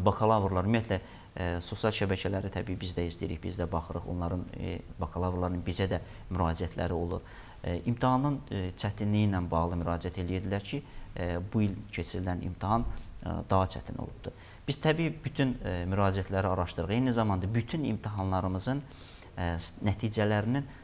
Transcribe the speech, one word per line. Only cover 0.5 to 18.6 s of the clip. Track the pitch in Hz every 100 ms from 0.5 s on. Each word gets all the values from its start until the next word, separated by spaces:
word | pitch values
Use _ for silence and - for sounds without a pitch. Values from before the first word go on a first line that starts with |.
| 92 98
ümumiyyətlə, | 113 113 92 - - - -
e, | 87 87
sosial | - 110 110
şəbəkələri | - 98 92 95 98 98
təbii | 92 95 92
biz | 92 87
də | 85
izləyirik, | 85 98 85
biz | 90 87
də | 85
baxırıq. | 85 - - -
Onların, | 87 85 90 90 -
e, | 90 87 - -
bakalavrların | 80 87 90 90 90 90
bizə | 87 87 95
də | 90 - - -
müraciətləri | 90 85 85 87 - 87
olur. | 85 85 87 - - - -
E, | - 87 123
imtahanın, | 113 131 127 143 139 -
e, | 101 92 95
çətinliyi | 104 104 104 104 104
ilə | 95 87
bağlı | 82 85 87
müraciət | 85 85 90 92
eləyirdilər | 87 92 98 98 98
ki, | 143 - - - -
e, | 87 87 98
bu | 113
il | 104 101 -
keçirilən | - 85 92 92 90
imtahan, | 95 87 95 117 120 - - -
e, | 87 85 -
daha | 95
çətin | 95 - - -
olubdur. | - - - - - - -
Biz | 143
təbii | 156 156 160 -
bütün, | - - 135 123
e, | 95 90 90
müraciətləri | 95 98 95 92 95 95
araşdırırıq. | 92 87 - 85
Eyni | 113 131
zamanda | 117 110 92 95
bütün | 113 110 165
imtahanlarımızın, | 127 107 110 104 95 92 92 95